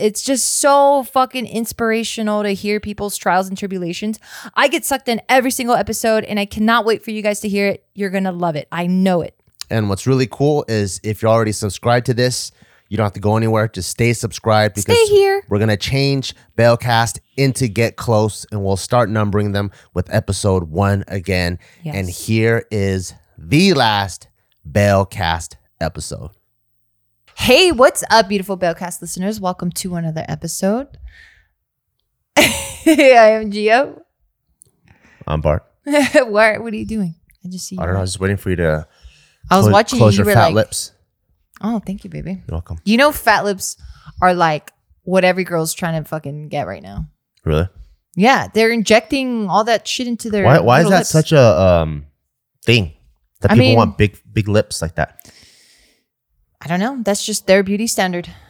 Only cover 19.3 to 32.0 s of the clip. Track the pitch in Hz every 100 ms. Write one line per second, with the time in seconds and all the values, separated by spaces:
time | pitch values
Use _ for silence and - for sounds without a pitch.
19.3 | 101 104 101 101 - _ 87 - 104 -
20.3 | 95 104 92 82 82 101 98 - 95 87
21.3 | 90 87 90 _ _ 165 98 90 85 -
22.3 | 113 113 113 - 107 98 95 90 - _
23.3 | - 80 139 196 143 113 104 98 - _
24.3 | _ _ _ 78 85 101 98 98 - 82
25.3 | 82 - - _ - 82 76 - - 65
26.3 | _ _ _ _ _ _ _ _ _ _
27.3 | - - 277 359 233 285 - - 226 196
28.3 | 208 185 185 175 175 180 - 175 - 190
29.3 | 220 185 180 175 - 185 175 165 156 -
30.3 | 151 165 - 190 233 277 - - - -
31.3 | _ _ _ _ _ _ _